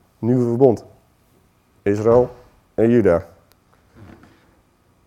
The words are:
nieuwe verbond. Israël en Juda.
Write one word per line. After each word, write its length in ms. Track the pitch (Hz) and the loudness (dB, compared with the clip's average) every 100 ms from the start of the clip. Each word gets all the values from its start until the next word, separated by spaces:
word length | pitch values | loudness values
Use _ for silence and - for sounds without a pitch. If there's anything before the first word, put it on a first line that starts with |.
| _ _ | _ _
nieuwe 240 | 110 127 | -4 -2
verbond. 420 | 120 117 135 101 - _ _ _ _ _ _ _ _ _ | -2 0 2 0 -6 _ _ _ _ _ _ _ _ _
Israël 480 | 101 104 107 120 123 - _ _ _ | -6 -4 0 0 0 -6 _ _ _
en 160 | - 113 | -4 0
Juda. 360 | 120 98 85 - _ _ _ _ _ _ _ 95 - _ _ _ _ _ _ _ _ | 2 2 0 -4 _ _ _ _ _ _ _ -20 -20 _ _ _ _ _ _ _ _